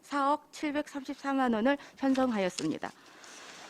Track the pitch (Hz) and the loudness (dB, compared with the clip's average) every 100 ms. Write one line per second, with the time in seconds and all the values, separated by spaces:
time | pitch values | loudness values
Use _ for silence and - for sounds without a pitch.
0 | - 285 277 294 - - 302 285 294 285 | -4 0 2 2 -2 -6 -2 -2 -4 -8
1 | 262 277 277 269 254 226 247 285 - - | -8 -6 -2 2 2 4 4 2 -2 -2
2 | 269 262 262 214 185 - 156 - - - | 2 4 4 2 0 0 -4 -2 -6 -10
3 | - - - - - - | -20 -20 -20 -18 -18 -18